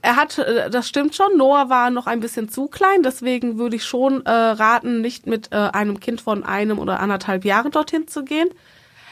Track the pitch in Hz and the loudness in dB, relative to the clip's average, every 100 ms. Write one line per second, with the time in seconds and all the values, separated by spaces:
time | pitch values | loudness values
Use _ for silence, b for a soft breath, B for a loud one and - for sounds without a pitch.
0 | 226 247 302 - - 233 - 240 226 285 | 2 2 0 -2 0 0 0 -4 -2 0
1 | 294 - 392 370 269 285 262 254 247 247 | -2 2 2 6 6 4 4 2 2 0
2 | 247 233 226 - 220 - 285 - 381 392 | -2 -4 -4 -6 -8 -6 -8 0 2 4
3 | 262 262 247 254 240 226 240 220 - 247 | 2 0 -2 -2 -2 -2 -4 -4 -4 0
4 | 269 269 - 233 226 220 220 233 - 233 | 2 0 0 2 2 2 2 2 0 -2
5 | 226 247 - 226 220 214 202 196 208 202 | -2 -6 -6 -6 -4 -2 0 0 -2 -2
6 | - 226 - 208 - 196 214 214 - 190 | -4 -6 -4 -4 -2 -2 0 -2 -2 -2
7 | 196 196 202 190 196 202 262 302 302 320 | -2 -2 -2 -2 2 2 2 -2 0 -4
8 | 320 - 269 302 349 - B B B B | -4 -8 -4 0 0 -2 B B B B
9 | B | B